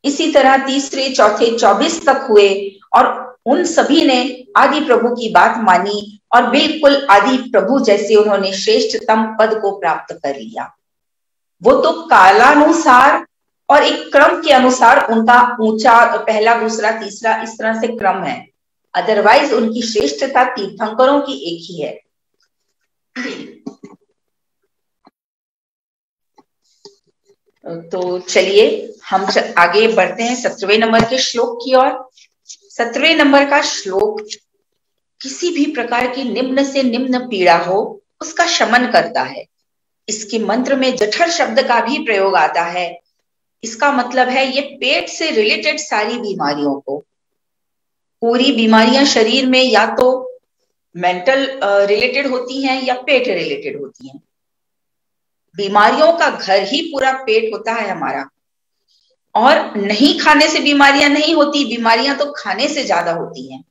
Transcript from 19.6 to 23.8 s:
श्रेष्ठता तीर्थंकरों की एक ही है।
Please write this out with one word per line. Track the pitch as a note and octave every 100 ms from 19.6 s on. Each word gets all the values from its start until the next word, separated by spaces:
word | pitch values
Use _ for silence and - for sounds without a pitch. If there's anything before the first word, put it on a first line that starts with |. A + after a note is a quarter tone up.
| A3+ A3+
श्रेष्ठता | - G#3+ C#4 - C4+ C4 C4
तीर्थंकरों | - F#3+ - A3 A3 C4 C#4+
की | C#4
एक | - E3 E3+
ही | - E3+
है। | C3+ - _ _ _ _ _ _ _ _ _ _ _ B3 - - - - - -